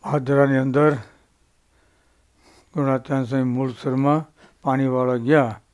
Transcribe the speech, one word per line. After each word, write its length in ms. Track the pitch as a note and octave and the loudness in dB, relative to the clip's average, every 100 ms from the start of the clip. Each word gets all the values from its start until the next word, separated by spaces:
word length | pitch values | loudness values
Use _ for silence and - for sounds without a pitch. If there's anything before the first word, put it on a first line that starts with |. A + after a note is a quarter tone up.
ભાદરાની 540 | - D3 B2+ C#3 C#3 C3+ | -2 -4 0 2 4 2
અંદર 380 | C3+ C3 D3+ C#3+ - _ _ _ _ _ _ _ _ _ _ _ _ _ _ - _ | 0 2 2 0 -8 _ _ _ _ _ _ _ _ _ _ _ _ _ _ -20 _
ગુણાત્યાન 500 | E3 C3+ C3 - C#3 | -4 -2 -2 -2 -4
સ્વામી 200 | B2 C3+ | -2 -2
મૂળ 300 | B2+ B2 C3+ A#2+ | -2 -2 -4 -6
સરમાં 500 | - C3 C#3 D3+ D3+ _ - _ | -6 -2 0 0 -2 _ -20 _
પાણીવાળા 540 | D3+ C3+ C3+ B2+ B2+ B2 | -2 0 0 0 0 -2
ગયા 460 | A#2 D3+ B2 G#2+ _ | 2 2 2 -4 _